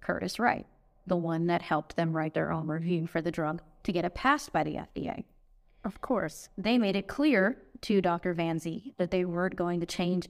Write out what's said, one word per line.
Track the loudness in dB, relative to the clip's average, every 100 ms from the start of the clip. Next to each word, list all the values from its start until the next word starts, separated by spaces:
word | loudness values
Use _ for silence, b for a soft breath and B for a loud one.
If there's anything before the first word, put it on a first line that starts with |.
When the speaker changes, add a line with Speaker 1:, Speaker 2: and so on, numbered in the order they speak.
Speaker 1:
Curtis | -4 -2 -2 0
Wright, | 2 0 -4 _ _ _ -2
the | 0
one | 0 0 2
that | 2
helped | 2 -2 0 0
them | 0
write | 0 -2
their | -2 0
own | -2 -2
review | -2 0 -2 -2
for | -2
the | -2
drug | -2 -2 -4 -10 -10
to | -4
get | -2
it | -2
passed | 0 2 2 0
by | -2
the | -2 -4
F | -8
D | -8 -6
A. | -8 -12 _ _ _ _ _
Speaker 2:
Of | -10 -6
course. | -2 -2 -2 -6 -14 -4
Speaker 1:
They | 2 4
made | 4 2
it | -2
clear | 0 4 6 4 0 -10 -6
to | 2 4
Doctor | 4 2 0
Van | 0 0 -2
Zee | -4 -8 -8 -4
that | 0
they | 0
weren't | 0 0 0 0
going | -2 0
to | -2
change | -2 0 0